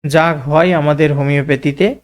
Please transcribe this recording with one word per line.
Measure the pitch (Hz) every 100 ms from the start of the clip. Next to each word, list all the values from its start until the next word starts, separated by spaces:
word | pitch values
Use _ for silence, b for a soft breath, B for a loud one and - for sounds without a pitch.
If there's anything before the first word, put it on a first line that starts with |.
| 151
যা | 156 165
হয় | 151 131 156 180 170
আমাদের | 147 147 151
হোমিওপ্যাথিতে | 139 139 143 143 139 147 139 196 285